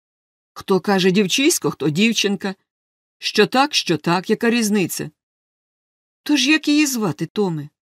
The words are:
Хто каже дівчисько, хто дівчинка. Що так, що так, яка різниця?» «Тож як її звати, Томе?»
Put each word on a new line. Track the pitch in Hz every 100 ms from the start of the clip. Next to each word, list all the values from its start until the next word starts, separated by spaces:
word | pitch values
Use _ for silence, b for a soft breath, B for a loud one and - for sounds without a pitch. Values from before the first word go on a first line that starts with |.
| _ _ _ _ _
Хто | - - 185
каже | - 190 185
дівчисько, | 185 190 - 277 - 143
хто | - 151
дівчинка. | 151 226 220 196 202 202 190 _ _ _ _ _ _
Що | - - 208
так, | 254 285
що | - - 160
так, | - 175 175
яка | 214 240
різниця?» | 240 214 208 165 - 151 _ _ _ _ _ _ _ _ _ _ _
«Тож | - 294 254
як | 311 302
її | 294 294
звати, | 254 208 - 165
Томе?» | - 196 160 147 _